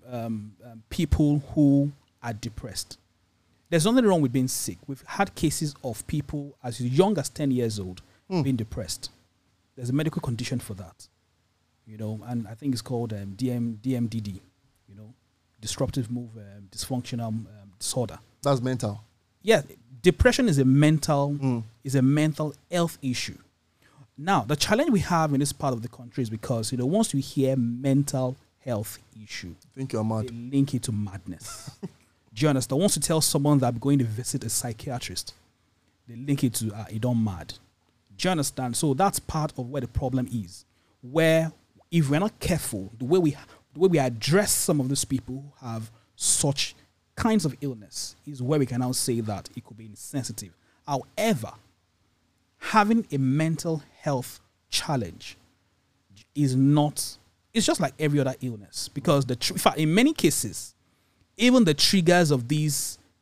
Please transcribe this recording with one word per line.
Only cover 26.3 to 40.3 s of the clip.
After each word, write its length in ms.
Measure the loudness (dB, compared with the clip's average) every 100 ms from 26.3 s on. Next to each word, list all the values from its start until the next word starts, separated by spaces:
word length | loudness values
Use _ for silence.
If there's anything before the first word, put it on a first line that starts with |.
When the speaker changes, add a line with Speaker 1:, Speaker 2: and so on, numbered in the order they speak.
Speaker 1:
because, 420 | -6 -4 -4 -2
you 60 | -2
know, 80 | 0
once 280 | 2 2
you 60 | 0
hear 360 | -2 0 2 2
mental 800 | 0 0 2 2 2 0 -2 -6 _ _
health 400 | -6 -4 -6 -12 _ -20
issue, 320 | -14 -12 -12 -16 _
Speaker 2:
Think 180 | -10 -6
you're 120 | -2
mad. 200 | -2 -2 -4
Speaker 1:
they 60 |
link 400 | -8 -4 0 2
it 80 | 0
to 80 | -4
madness. 760 | -4 -4 -8 -12 -14 -14 -16 -16 -14
<laughs> 40 | -16 _ _ _ _
Do 100 | 0
you 40 | 2
understand? 320 | 2 0 0
Once 140 | 2 0
you 60 |
tell 180 | 0 0
someone 380 | 2 2 4 4
that 80 | 4
I'm 40 | 0
going 200 | 2 2
to 60 |
visit 400 | 2 -2 -6 -6
a 40 | -4
psychiatrist, 840 | -4 -4 -8 -8 -8 -8 -8 -10 -16 _ _ _ _ _ _ -18
they 80 |
link 300 | -12 -2 0
it 100 | 0
to, 180 | 0 -6
uh, 120 | -6 -8
"You 100 | -4
don't 220 | 0 2
mad." 300 | 0 -2 -12 -18 _ _ _ _ _ -4
Do 120 | 0
you 20 |
understand? 460 | 0 -2 -4 -4 0
So 180 | 0
that's 240 | 2 2 0
part 340 | -6 -4 -4 -6
of 100 | -6
where 100 | -6
the 80 | -4
problem 400 | -4 -2 -2 -2